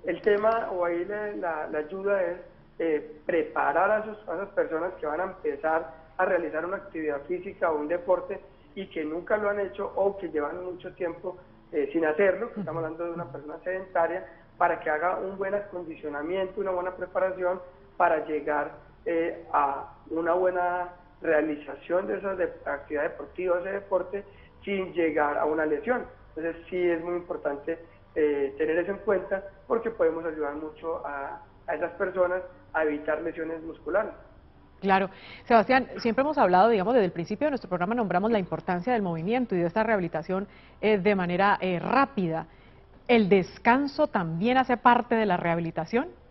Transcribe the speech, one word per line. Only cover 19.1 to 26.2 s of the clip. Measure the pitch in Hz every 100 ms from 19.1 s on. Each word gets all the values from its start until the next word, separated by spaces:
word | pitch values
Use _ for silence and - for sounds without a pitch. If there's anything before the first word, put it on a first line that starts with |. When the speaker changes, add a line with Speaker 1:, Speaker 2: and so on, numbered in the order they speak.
| 165 170 - -
Speaker 1:
a | 147 139 139 - - -
una | 160 170
buena | 175 185 180 180 180 180 - - -
realización | 156 151 156 147 - - - 175 202
de | 196
esa | 196
de-, | 185 165 -
actividad | - 143 - 151
deportiva, | 160 - 143 - 180 175
ese | 190
deporte, | 196 - 185 175 202 - - - -
sin | - 196 185
llegar | 156 165 151 147 147
a |
una | 151 156
lesión. | 156 143 220 247 - -